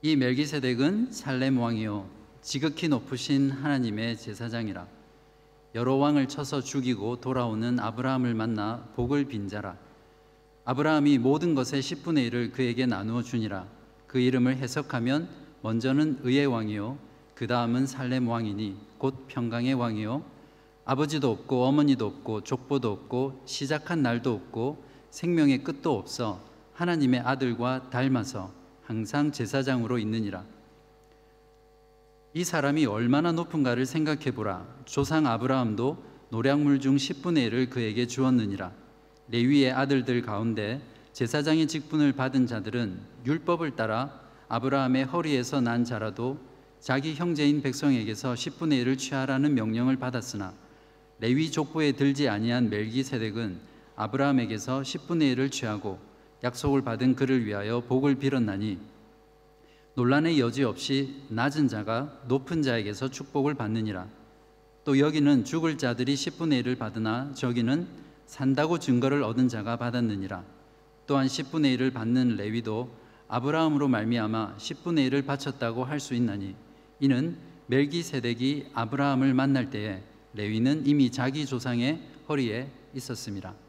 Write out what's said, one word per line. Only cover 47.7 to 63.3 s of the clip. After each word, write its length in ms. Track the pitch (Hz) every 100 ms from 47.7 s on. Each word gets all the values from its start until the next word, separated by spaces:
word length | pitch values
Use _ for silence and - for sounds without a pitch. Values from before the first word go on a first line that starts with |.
| 123 147 127 107 107 135 123
십분의 440 | - - 165 139
일을 180 | 123 135
취하라는 560 | - 139 135 135 147
명령을 440 | 135 110 110 127 131
받았으나 540 | 131 123 107 104 95 87 - - - - - _
레위 320 | 113 131 160
족보에 400 | 160 151 160 151
들지 360 | 135 139 139 139
아니한 440 | 104 113 120 120
멜기세덱은 880 | 104 110 117 135 127 110 107 113 87 - - - -
아브라함에게서 880 | 104 135 139 135 113 110 98 131
십분의 460 | 135 - - 170 147
일을 180 | 123 139
취하고 580 | 135 117 107 104 92 - - - -
약속을 420 | 123 120 147 139
받은 340 | 131 113 123 127
그를 280 | 135 131 107
위하여 360 | 101 104 120
복을 340 | 120 127 143 135
빌었나니 600 | 135 131 110 98 107 92 - - - - _ _ _ _ - _ _ -
논란의 440 | 123 143 160 160
여지 240 | 120 117
없이 600 | 131 101 - 139 135 - -
낮은 400 | 110 131 147 139
자가 540 | 110 101 113 147 - 123
높은 320 | 135 131 170
자에게서 480 | 139 117 101 104 131
축복을 460 | 131 143